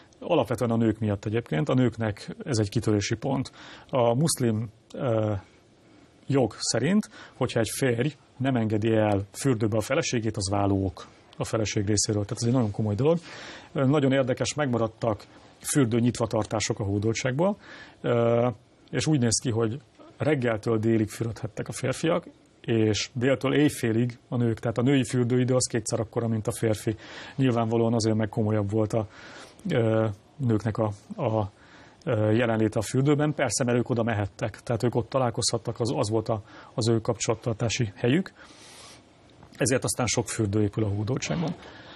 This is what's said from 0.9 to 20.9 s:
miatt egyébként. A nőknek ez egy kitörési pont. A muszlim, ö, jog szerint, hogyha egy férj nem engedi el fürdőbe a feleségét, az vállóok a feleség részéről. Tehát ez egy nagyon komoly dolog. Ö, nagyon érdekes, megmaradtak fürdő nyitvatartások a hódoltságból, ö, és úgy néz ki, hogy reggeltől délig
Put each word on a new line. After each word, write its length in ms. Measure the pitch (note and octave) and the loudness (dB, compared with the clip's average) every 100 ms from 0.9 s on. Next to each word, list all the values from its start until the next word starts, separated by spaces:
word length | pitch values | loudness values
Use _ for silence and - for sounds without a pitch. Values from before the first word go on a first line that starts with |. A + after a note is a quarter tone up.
| G#2 | 2
miatt 260 | G#2+ G2+ A2 | 0 -2 -2
egyébként. 440 | A2+ - D#3 D3+ | -4 -2 -2 2
A 40 | |
nőknek 640 | B2+ B2 G#2+ A2 G#2 - E3+ F3 | 4 2 2 -4 -4 -10 -10 -4
ez 120 | A2 | -2
egy 120 | G2+ | 0
kitörési 460 | A#2 A2 G#2 - A2 | 0 2 2 0 -2
pont. 360 | C#3 C#3 B2+ - - - - | -2 -2 -4 -10 -20 -20 -4
A 240 | C3+ A#2 | 2 4
muszlim, 560 | A#2+ D#3+ - A#2+ G#2+ A2+ - - | 4 2 2 0 0 -4 -12 -16
ö, 380 | - C3 A2+ G#2+ G2+ - _ _ _ - - - _ - | -6 0 0 0 -2 -8 _ _ _ -20 -20 -20 _ 0
jog 280 | C3+ A2+ - | 2 2 -2
szerint, 520 | - A2+ C#3 G#3 - - - | -4 0 2 0 -2 -8 -12
hogyha 260 | - B2+ A#2+ | -4 -2 0
egy 100 | A2 - | -2 0
férj 380 | C3+ A#2 A#2 - _ - | 0 2 -2 -4 _ -4
nem 180 | C3 B2 | 0 0
engedi 380 | A2 G#2+ A2+ | 0 0 2
el 320 | A2 G#2+ G2 G2+ | 4 4 2 -2
fürdőbe 460 | - C#3 A2+ A2 G#2+ | -2 0 0 0 0
a 40 | |
feleségét, 560 | G#2 D3 - B2 A2 G#2 | 0 -2 0 -2 -2 -4
az 120 | F#2+ | -2
vállóok 580 | G2+ G2 G2 F#2+ - - - - - | 0 2 2 0 -6 -16 -20 -14 -8
a 60 | |
feleség 420 | B2 A2 G#2+ A2 G2+ | -4 -2 -2 -2 0
részéről. 380 | G#2 - G#2 | 0 0 -2
Tehát 180 | G2+ A2 | -2 -2
ez 60 | A#2 | 0
egy 60 | |
nagyon 180 | C3 A2 | 2 0
komoly 240 | G2+ G#2+ G#2 | -2 -2 0
dolog. 220 | C#3+ E3+ - - - - - | 2 0 -2 -16 -16 -18 -8
Ö, 120 | D3+ C3 | 0 2
nagyon 260 | D3+ C3+ | 4 4
érdekes, 420 | C3+ B2+ B2+ B2 | 4 2 0 -2
megmaradtak 720 | D3 C#3+ A#2 A2+ - A#2 G2+ - - - - | -2 0 0 0 -2 -2 -2 -6 -20 -20 -12
fürdő 400 | - D3+ A#2+ A#2 | -2 2 2 4
nyitvatartások 800 | A#2+ A2+ A2+ A2 G#2 A2 - A#2 | 2 0 0 -2 -2 -2 -2 -2
a 40 | |
hódoltságból, 760 | G2 G2+ A2 A2+ C3 C3 F#3+ G#3 - - - - | -2 0 0 0 -2 0 0 0 -8 -20 -20 -8
ö, 460 | - A#2 A#2 A#2 B2 B2 _ _ - | 0 2 4 4 2 -2 _ _ -8
és 160 | C3+ D#3 | -2 2
úgy 120 | D3+ | 2
néz 200 | A#2+ - | 2 0
ki, 80 | C3 | 0
hogy 320 | A2+ A2+ C3+ - - - - | 0 0 -4 -12 -20 -16 -4
reggeltől 600 | C#3+ D3 A#2+ A2 A#2+ A2+ | 0 0 0 -2 0 0
délig 320 | A2 | 2